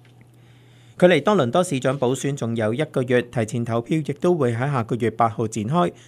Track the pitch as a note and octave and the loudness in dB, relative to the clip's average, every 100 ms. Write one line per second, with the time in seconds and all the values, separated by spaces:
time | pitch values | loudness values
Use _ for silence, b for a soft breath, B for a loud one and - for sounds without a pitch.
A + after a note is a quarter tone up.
0 | _ - - b b b b b b - | _ -20 -20 b b b b b b 2
1 | F3+ D#3+ E3 G3+ A#2+ F3 F3+ C3+ C3 C#3 | 4 6 4 2 2 2 0 0 -2 0
2 | B2 C3 C#3 C#3+ A#2 A#2 G#2+ A#2+ D3+ C#3+ | 0 0 -4 -4 -4 -2 -2 -2 -2 -2
3 | B2 B2 A#2 B2 A2 A#2+ A#2 A#2 A#2 D#3+ | 0 0 0 -4 -4 -4 -2 -4 -2 -4
4 | D3 C3+ F3+ F3 B2 A2+ C#3 C3+ A2 A#2+ | -4 -2 0 2 0 0 -2 -2 -2 -2
5 | A2+ - A#2 G#2+ A2 A2 G#2 E3+ F3 B | -2 0 0 0 -4 -4 -2 0 0 B